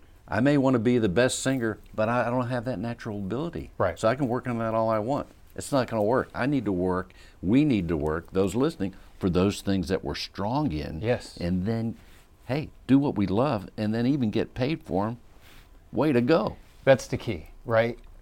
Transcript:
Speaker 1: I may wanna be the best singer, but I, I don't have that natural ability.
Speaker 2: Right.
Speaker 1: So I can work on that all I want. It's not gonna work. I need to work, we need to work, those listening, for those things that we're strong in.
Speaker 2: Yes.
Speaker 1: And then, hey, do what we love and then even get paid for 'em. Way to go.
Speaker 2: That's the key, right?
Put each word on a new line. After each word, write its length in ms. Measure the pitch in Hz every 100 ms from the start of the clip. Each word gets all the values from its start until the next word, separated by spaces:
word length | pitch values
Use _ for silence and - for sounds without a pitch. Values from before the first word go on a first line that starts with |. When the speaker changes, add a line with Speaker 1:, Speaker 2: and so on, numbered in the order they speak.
| - - -
Speaker 1:
I 140 | 101
may 180 | 135 147
wanna 220 | 131 127
be 180 | 110 123
the 100 | 107
best 300 | 87 127 -
singer, 400 | 131 135 113 101 -
but 140 | - 107
I, 180 | 120 117
I 40 |
don't 180 | 127 120
have 160 | 127
that 160 | 117 104
natural 380 | 117 117 120 104
ability. 520 | 98 113 170 82 67 -
Speaker 2:
Right. 180 | 98 82
Speaker 1:
So 120 | 110
I 80 | 127
can 100 | 135
work 220 | 120 120
on 100 | 117
that 160 | 113
all 160 | 113 113
I 80 | 110
want. 300 | 107 139 - - -
It's 160 | - -
not 160 | 139 113
gonna 160 | 113
work. 280 | 104 127 -
I 120 | 87 127
need 180 | 143
to 80 | 104
work, 400 | 92 92 90 92 - - -
we 240 | 85 123
need 220 | 151 110 82
to 80 | 82
work, 360 | 76 80 -
those 240 | 92 98 104
listening, 380 | 147 170 98 - - -
for 100 | 101
those 300 | 85 98 98
things 260 | - 98 80
that 160 | -
we're 100 | - 76
strong 560 | - - 98 135 151
in. 280 | 76 71 78
Speaker 2:
Yes. 360 | 107 120 - -
Speaker 1:
And 240 | 87 92
then, 320 | 95 113 113 - - - - - -
hey, 220 | 135 131 - -
do 120 | 135
what 160 | 143 95
we 100 | 95
love 440 | 95 139 110 95 -
and 180 | 107
then 120 | 110 120
even 240 | 147 113
get 220 | 107 78
paid 280 | - 123 160
for 240 | - 85 107
'em. 120 | 120 - - - - - - -
Way 200 | - 151
to 80 | 123
go. 360 | 120 165 214 - - -
Speaker 2:
That's 220 | - 135 -
the 100 | 120
key, 300 | - 90 - -
right? 340 | - 113 117 117 - -